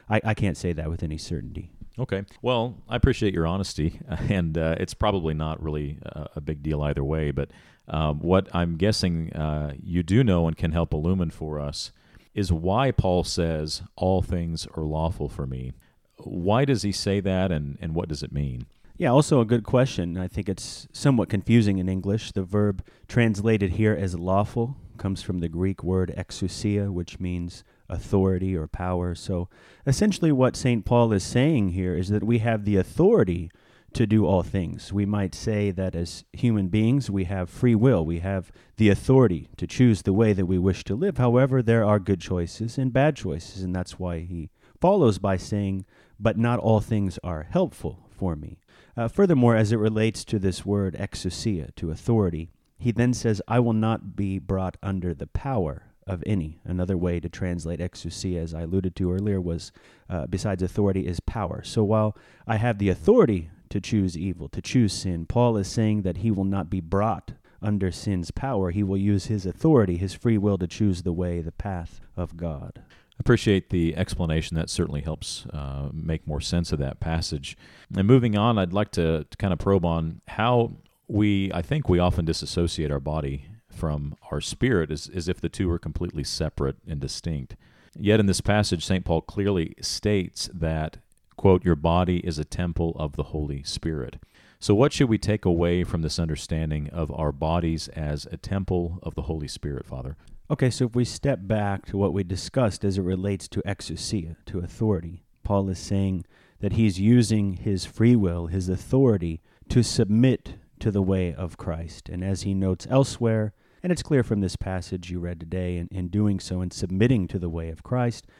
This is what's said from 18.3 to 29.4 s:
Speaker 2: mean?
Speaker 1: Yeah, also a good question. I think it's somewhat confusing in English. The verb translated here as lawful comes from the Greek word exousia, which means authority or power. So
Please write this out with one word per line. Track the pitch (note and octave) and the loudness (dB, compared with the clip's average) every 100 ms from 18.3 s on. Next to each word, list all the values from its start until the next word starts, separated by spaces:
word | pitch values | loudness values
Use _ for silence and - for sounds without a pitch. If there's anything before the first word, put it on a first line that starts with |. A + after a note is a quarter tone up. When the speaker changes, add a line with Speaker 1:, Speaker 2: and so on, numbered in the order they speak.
Speaker 2:
mean? | C#2+ C#2+ A#1+ - _ - - | -4 -4 -4 -12 _ -20 -4
Speaker 1:
Yeah, | - | 4
also | B2+ D#3 D3 | 4 6 4
a | A2 | 4
good | A#2+ | 2
question. | G#2+ B2+ C3 - F2 F2 | 2 2 2 0 -4 -4
I | F#2 | -6
think | - G#2 | -6 -6
it's | F#2+ - - - | -6 -8 -14 -16
somewhat | - C#3+ B2 F#2+ | -2 2 2 2
confusing | G#2 - A#2 G#2 F#2+ | -2 4 6 6 2
in | F2+ | 0
English. | F#2+ F#2 A2 - | -2 0 -2 -2
The | - | -6
verb | F#2 G#2 G#2 F#2+ - _ - | -2 0 0 0 -8 _ -2
translated | - A#2 G2+ A2 A2 F#2+ | 2 4 2 2 2 2
here | E2+ G#2+ | 2 2
as | F#2 F#2+ | 2 -2
lawful | E2+ F2+ F#2+ G#2+ B2 A#2 C#3 - - | -2 0 2 2 -2 -4 -6 -16 -8
comes | G2 F#2+ | -4 -4
from | - F#2 | -4 -4
the | E2+ | -4
Greek | E2 F#2+ F#2+ | -2 -2 -2
word | F2 F#2 F2+ - | -2 0 0 -4
exousia, | F2+ - F#2+ - G#2 G2+ G2+ | -10 -6 -6 -2 -2 0 0
which | F2+ F2 - | -4 -8 -6
means | F2+ F2+ F2 - _ _ _ | -6 -4 -6 -12 _ _ _
authority | - - G2 F#2+ F#2 F#2+ | -10 0 4 4 2 0
or | F2+ D#2 | -2 -4
power. | - F2+ F2+ F2 | -6 -4 -2 -2
So | E2+ - F#2 | -4 -6 -4